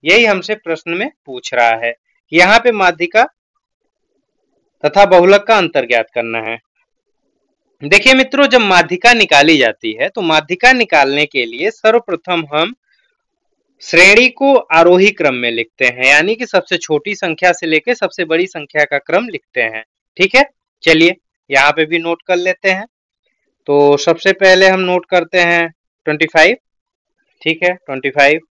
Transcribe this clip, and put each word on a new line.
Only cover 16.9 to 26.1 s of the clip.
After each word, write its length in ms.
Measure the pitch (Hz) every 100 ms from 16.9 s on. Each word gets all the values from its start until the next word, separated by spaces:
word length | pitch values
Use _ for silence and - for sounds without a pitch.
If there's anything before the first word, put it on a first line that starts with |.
| 151 202 202
संख्या 360 | 180 156 180
से 140 | 170 165
लेके 280 | 156 240 247
सबसे 300 | 185 - 165
बड़ी 220 | 165 190
संख्या 360 | 165 147 151 147
का 120 | 139
क्रम 300 | - 175 240
लिखते 320 | 180 _ 127
हैं। 220 | 113 110 110 _ _ -
ठीक 180 | 196 254
है, 80 | 285 _ _ _
चलिए 320 | 165 160 165 190 _ _ _
यहाँ 220 | 139 143
पे 140 | 151 156
भी 140 | 170
note 220 | 165 170
कर 140 | - 180
लेते 340 | 185 180 196
हैं। 140 | 185 220 _ _ _ _ _ _ _ -
तो 280 | 143 143 143
सबसे 340 | 175 165 190
पहले 340 | 190 190 185 190
हम 120 | 185
note 260 | 185 180 175
करते 340 | 185 170 185
हैं 280 | 170 170 165 _ _ _
ट्वेंटी 180 | -